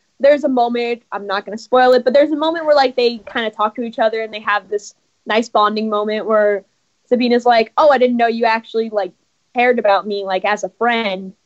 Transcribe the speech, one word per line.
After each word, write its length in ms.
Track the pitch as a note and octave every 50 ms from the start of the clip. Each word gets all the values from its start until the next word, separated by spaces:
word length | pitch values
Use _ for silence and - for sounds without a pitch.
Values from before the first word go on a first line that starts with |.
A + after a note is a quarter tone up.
| _ _ _ -
there's 260 | A#3 C#4 D4 C#4+ D4
a 40 | C#4+
moment, 560 | C4 B3 A#3+ A#3+ A#3+ A#3+ A#3+ A#3 A#3+ A#3 _ -
I'm 160 | - G3+ G3+
not 200 | G3+ F#3+ G3+ G3
gonna 100 | G3+ G3+
spoil 360 | A3 - - B3 B3+ B3+ B3+
it, 120 | B3+ B3 B3
but 80 | C4
there's 200 | A#3 C#4 D4 D4
a 40 | D#4
moment 300 | C#4+ D#4 D#4+ E4 E4+ D#4+
where, 80 | D4+ D4
like, 220 | C#4+ C4 C4 B3+
they 220 | - B3 A#3+ A#3+ A3
kinda 300 | G#3 - - B3 A3+ G#3+
talk 260 | - - G#3 A3 A3
to 60 | -
each 160 | A#3+ A3+ A3+ -
other, 220 | A#3 A3 A3+ A3+
and 140 | A3 G#3+ A3
they 60 | -
have 280 | G#3+ G#3+ G#3 G#3 G3 G3
this 240 | G#3 G#3 - - _ _ _ _ _ _ -
nice 240 | - G#3+ A3+ A#3+ -
bonding 400 | - A3 G#3 G#3 G#3+ G#3+ A3 A3
moment 380 | G#3 G#3 G#3+ G#3+ G#3+ A3 E3+
where 380 | G#3 A3 G#3+ G#3 G#3 G3+ F#3+ G3 _ _ _ _ _ _ _ _
Sabina's 400 | - B3 A3+ B3 A#3+ A#3 A#3+ A#3
like, 260 | B3 A#3+ A3+ A3+ - -
"Oh, 140 | - D#4+ D4
I 80 | C#4 B3
didn't 180 | B3+ B3 B3
know 120 | A#3 A#3 A#3
you 160 | A3+ A#3 A#3+
actually, 460 | A3+ A3 A3+ A3+ - - A3+ A3+ A3+
like, 220 | G#3+ G#3 F#3+ F3+ _ _ _ _ _ _ _ _ -
cared 260 | B3 B3 B3 B3 A#3
about 260 | G#3+ G#3 G3 F#3 F#3
me, 180 | G#3+ G3+ G3+ G3
like, 200 | F#3+ F#3+ F#3 F#3+
as 180 | G3+ G#3 G#3
a 60 | G3+ F#3
friend." 640 | _ - A3+ A#3+ A#3 A3+ A3+ G3+ F#3+ F#3+ G3 F#3+ - _ _